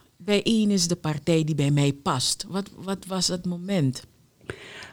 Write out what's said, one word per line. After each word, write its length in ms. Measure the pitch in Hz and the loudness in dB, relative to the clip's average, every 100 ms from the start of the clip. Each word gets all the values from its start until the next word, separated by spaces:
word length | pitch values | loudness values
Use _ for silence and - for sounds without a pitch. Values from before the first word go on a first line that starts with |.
| _ - | _ -10
bijeen 520 | 180 202 - 226 214 | 0 0 4 4 4
is 160 | 196 170 | 4 2
de 80 | 175 | 0
partij 480 | 156 151 - 165 | -2 -2 2 2
die 120 | 156 147 | 2 2
bij 160 | 143 | 2
mij 220 | 143 143 | 4 4
past. 520 | 139 190 139 - - - | 2 -2 -2 -2 -4 -6
Wat, 200 | 190 202 - | -8 -8 -10
wat 300 | 185 196 180 | -8 -8 -6
was 200 | 190 170 | -2 -2
het 180 | 180 180 | -2 -4
moment? 580 | 175 180 196 139 120 - _ _ _ - - - - - | -6 -2 0 0 0 -8 _ _ _ -14 -14 -14 -18 -18